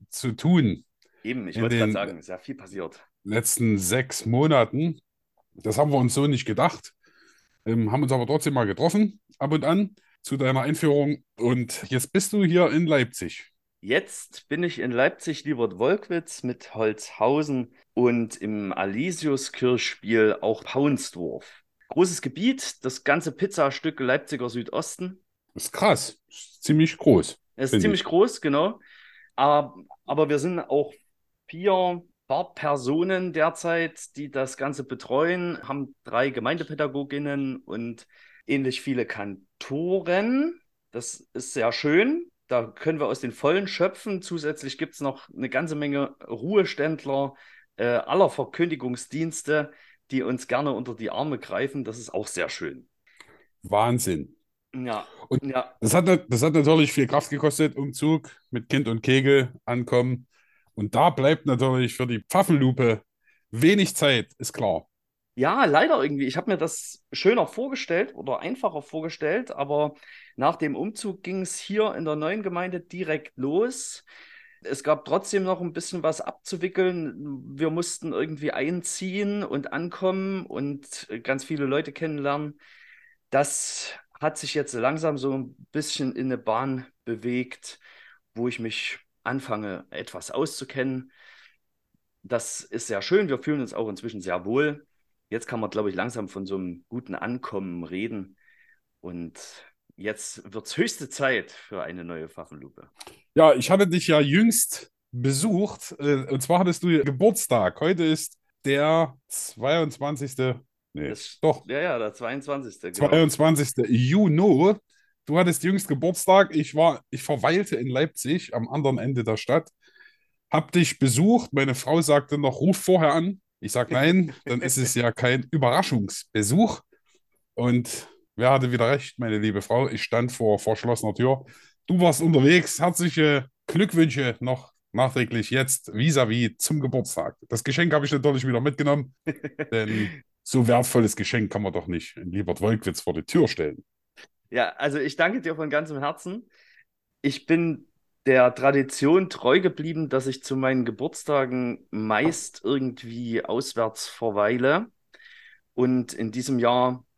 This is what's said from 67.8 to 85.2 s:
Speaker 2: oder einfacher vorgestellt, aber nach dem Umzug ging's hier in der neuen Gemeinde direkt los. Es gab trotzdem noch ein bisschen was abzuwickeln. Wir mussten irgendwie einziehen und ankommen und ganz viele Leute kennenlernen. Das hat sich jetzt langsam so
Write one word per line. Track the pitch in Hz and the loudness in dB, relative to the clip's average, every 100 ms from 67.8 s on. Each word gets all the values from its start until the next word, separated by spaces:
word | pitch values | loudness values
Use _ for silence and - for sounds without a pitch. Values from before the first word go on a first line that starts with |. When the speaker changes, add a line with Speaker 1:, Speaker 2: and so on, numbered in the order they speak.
| - 170 262 | -4 -2 -2
Speaker 2:
oder | - 135 127 | -6 -6 -6
einfacher | 175 254 202 156 | -6 -4 -6 -6
vorgestellt, | - 160 160 - 156 202 254 | -10 -8 -8 -6 -4 -4 -4
aber | - 139 147 151 147 - - - | -8 -2 0 0 -4 -20 -20 -18
nach | - 139 165 | -2 -2 0
dem | 151 | -2
Umzug | 135 190 - 208 - | -4 -6 -6 -8 -8
ging's | 180 190 180 - | -8 -6 -6 -8
hier | - 208 220 | -6 -2 -2
in | - | -2
der | 160 151 | -4 -4
neuen | 156 214 | -2 -4
Gemeinde | 196 175 185 175 | -6 -6 -6 -8
direkt | - 180 165 156 - - | -10 -8 -4 -4 -6 -8
los. | 135 170 240 254 - - _ - - - - _ | -2 0 0 -4 -12 -14 _ -20 -20 -20 -20 _
Es | - 139 | -10 -4
gab | 151 151 | 0 0
trotzdem | 143 147 - 196 | 0 -2 0 -2
noch | 185 180 | 0 -2
ein | 175 | -4
bisschen | 170 - 180 | -8 -8 -4
was | 160 156 | -2 -2
abzuwickeln. | - - - 180 185 185 185 175 151 123 147 135 135 135 | -6 -12 -10 -6 -4 0 0 0 -6 -8 -10 -12 -12 -4
Wir | 160 | -2
mussten | 160 170 - 165 | -2 -4 -6 -6
irgendwie | 101 156 151 147 | -4 -4 -6 -6
einziehen | - 143 175 - - 190 190 202 202 | -4 -2 -4 -6 -8 -6 -4 -2 -4
und | 180 143 135 | -4 -6 -6
ankommen | 139 170 - 190 190 190 190 | -6 -6 -4 -2 -2 -4 -6
und | - 85 143 143 - - - 113 | -6 -6 -6 -8 -12 -16 -12 -8
ganz | 117 135 | -4 -4
viele | - 156 135 | -4 -4 -2
Leute | 143 156 | -2 -4
kennenlernen. | - 165 147 143 143 151 - _ - - - _ _ _ | -8 -8 -4 -4 -4 -6 -12 _ -20 -20 -20 _ _ _
Das | 135 143 - - - - - _ - | 0 0 -2 -6 -8 -10 -14 _ -6
hat | 156 156 | -4 -4
sich | 147 | -6
jetzt | 151 143 | -4 -4
langsam | 120 123 156 160 | -2 -2 0 -2
so | 147 | -2